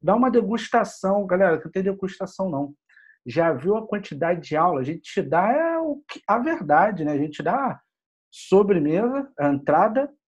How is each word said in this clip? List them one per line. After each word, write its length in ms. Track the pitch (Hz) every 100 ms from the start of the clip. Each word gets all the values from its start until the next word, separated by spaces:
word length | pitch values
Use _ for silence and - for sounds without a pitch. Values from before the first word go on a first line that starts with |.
Dá 140 | 151
uma 160 | 214 254
degustação. 960 | 233 196 226 - 240 208 - 190 202 196
Galera, 340 | 180 190 160
não 60 | 160
tem 100 | 190
degustação, 680 | 190 196 185 - 190 - 190
não. 240 | 139 143 143 _ _ _ _ -
Já 280 | 123 170
viu 200 | 143 160 214
a 80 | 220
quantidade 600 | 208 196 143 165 175 -
de 80 |
aula? 260 | 151 175 151
A 40 |
gente 160 | 127 165
te 220 | - -
dá 280 | 143 165 196
é 280 | 277 330 330
o 260 | 320 285 _
que, 140 | - -
a 100 | 220
verdade, 680 | 254 339 151 147 214 185 151
né? 60 |
A 60 | 147
gente 240 | 151 151
dá 380 | 151 233 269 143 _ _ _ _ _
sobremesa, 1000 | - - 190 202 185 147 165 233 269 277 -
a 100 | 143
entrada 640 | 139 139 151 208 226 285 _